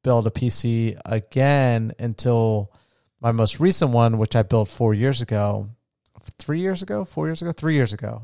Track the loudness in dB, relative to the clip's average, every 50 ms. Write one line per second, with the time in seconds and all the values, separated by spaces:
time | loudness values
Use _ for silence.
0 | 0 2 2 2 2 0 -2 -2 -2 -2 -2 -2 -2 -2 0 0 0 -2 -4 -6
1 | -8 -4 -4 -4 -4 _ 0 2 2 4 4 4 2 2 2 0 -2 -4 -6 -6
2 | -6 -6 -4 -2 0 2 2 4 4 2 2 0 -2 -4 _ _ _ _ _ _
3 | _ _ _ -4 -2 0 2 2 2 0 0 2 2 2 2 2 0 2 4 4
4 | 4 4 4 2 0 0 2 0 2 2 2 2 2 0 -2 -2 0 2 2 2
5 | 2 0 0 -2 -4 -2 -2 0 0 0 -2 -4 -6 -10 -14 _ _ _ _ _
6 | _ _ _ -20 -20 -20 -20 -14 -8 -6 -4 -2 -2 -2 -4 -4 -6 -6 -6 -6
7 | -6 -6 -6 -6 -4 -4 -4 -6 -6 -8 -6 -4 -2 0 2 2 2 0 -2 -6
8 | -8 -8 -10 -10